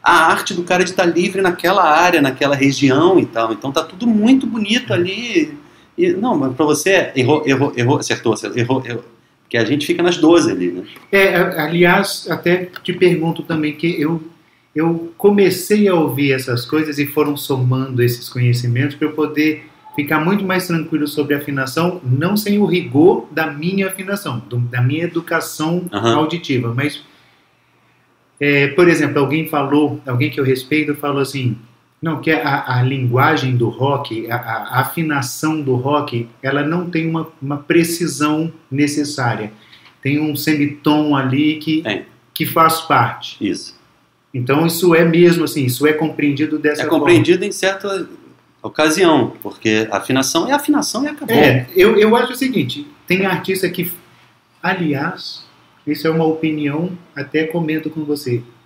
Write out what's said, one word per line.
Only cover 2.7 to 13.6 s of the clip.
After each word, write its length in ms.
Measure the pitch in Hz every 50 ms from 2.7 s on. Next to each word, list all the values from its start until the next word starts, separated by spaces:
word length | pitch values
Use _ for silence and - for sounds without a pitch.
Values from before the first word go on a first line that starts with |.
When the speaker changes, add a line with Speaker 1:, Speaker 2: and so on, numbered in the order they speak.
| 135 - 143 131 131 139 165 185 196 160
Speaker 1:
e 60 | 117
tal. 260 | - - 113 113 113
Então 200 | 110 104 - 139 139
tá 100 | 165 160
tudo 240 | - 180 185 240
muito 400 | 233 220 208 208 247 269 262 -
bonito 460 | 226 220 233 208 202 226 254 262 - 202
ali. 600 | 175 175 180 190 214 247 240 214 170 151 151 - - - - - _ _ _ _
E, 160 | - 175 185 175
não, 240 | 185 220 254 220
mas 180 | 151 135 131 127
pra 100 | - 156
você, 460 | 147 151 151 - 190 196 180 147 - -
errou, 280 | 139 127 131 151 151 -
errou, 280 | 131 135 123 143 123 -
errou, 220 | 123 120 120 147 -
acertou, 340 | - - 113 - - 120 107
acertou, 240 | - - 101 -
errou, 260 | 123 117 120 131 127 127
errou. 180 | 113 120 - - - - _ _ _ _ _ _
Porque 140 | _ -
a 60 | - 151
gente 200 | - 143 143 -
fica 160 | - 170 - 170
nas 140 | 180 175
doze 340 | - 151 156 170 170 156 170
ali, 200 | 160 90 90 87
né? 120 | 87 90 98 - - - - _
Speaker 2:
É, 240 | - 196 196 190 180
a-, 300 | 175 180 175 - 165 151
aliás, 640 | 151 165 170 175 175 185 202 196 - - - - 196
até 400 | 160 - - 175 180 180 180 - - - -
te 80 | - -
pergunto 500 | - 190 175 170 156 160 165 - - 147
também, 300 | - 165 156